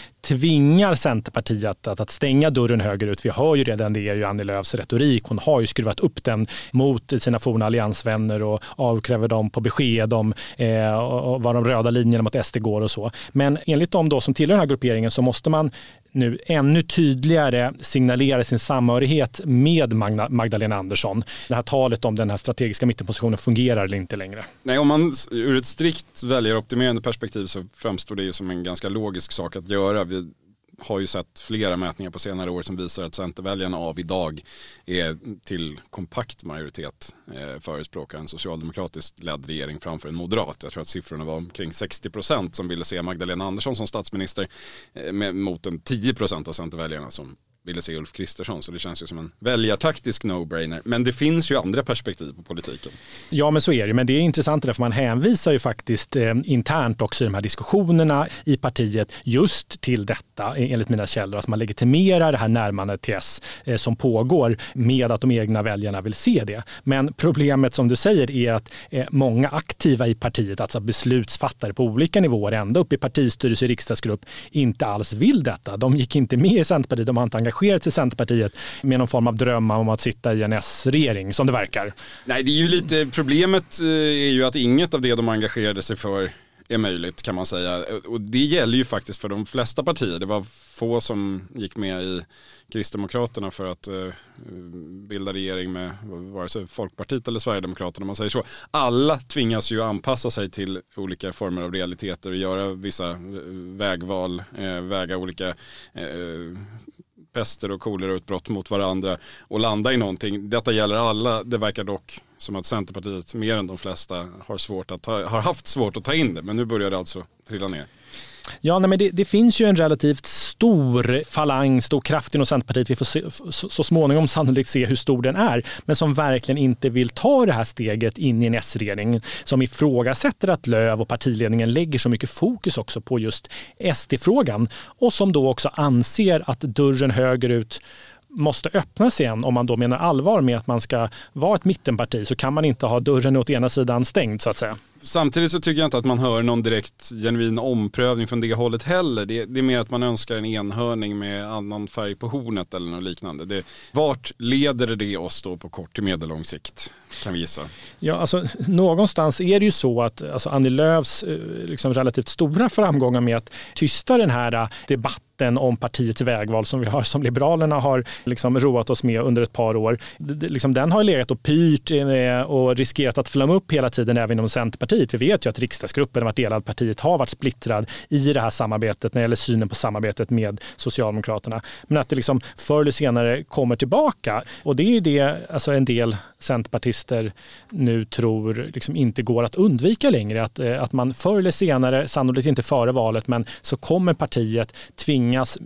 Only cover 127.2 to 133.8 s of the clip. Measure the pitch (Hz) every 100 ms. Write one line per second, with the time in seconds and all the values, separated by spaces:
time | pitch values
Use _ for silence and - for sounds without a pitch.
127.2 | 254 269 220 117 113 - 107 107 117 -
128.2 | 147 117 117 117 - 117 104 101 110 117
129.2 | - - - 131 127 - 151 123 120 135
130.2 | 285 - 190 165 120 113 113 110 113 117
131.2 | 135 110 110 113 113 139 165 131 123 113
132.2 | 120 - 196 233 180 - - 113 - 123
133.2 | 110 - - - - -